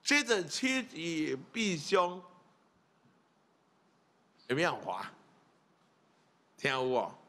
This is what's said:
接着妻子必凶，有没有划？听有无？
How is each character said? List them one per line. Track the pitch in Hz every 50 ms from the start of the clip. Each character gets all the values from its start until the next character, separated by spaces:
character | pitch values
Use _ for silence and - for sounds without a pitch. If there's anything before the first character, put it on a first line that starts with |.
| _
接 | - 277 285 285
着 | 233 233 202 175
妻 | 151 - - - 262 262 262 240
子 | - - 160 160 170 165 160 156 143 135 131 151 - -
必 | 226 220 208 180
凶， | 160 143 - 190 190 180 175 180 185 185 - - - - _ _ _ _ _ _ _ _ _ _ _ _ - _ _ _ _ _ _ _ _ _ _ _ _ _ _ _ _ _ _ _ _ _ _ _ _ _ _ - -
有 | 127
没 | 139 170
有 | 170 139
划？ | 120 - 95 90 92 98 - - - - _ _ _ _ _ _ _ _ _ _ _ _ _ _ _ _ _ _ _ _ _ _ _ _ _ _
听 | _ - 143
有 | 135 131 131
无？ | 131 127 120 101 92 110 - -